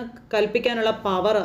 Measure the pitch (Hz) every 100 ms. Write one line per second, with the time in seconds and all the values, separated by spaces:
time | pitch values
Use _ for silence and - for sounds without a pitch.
0 | 233 - - 214 208 233 240 233 220 220
1 | 202 185 202 214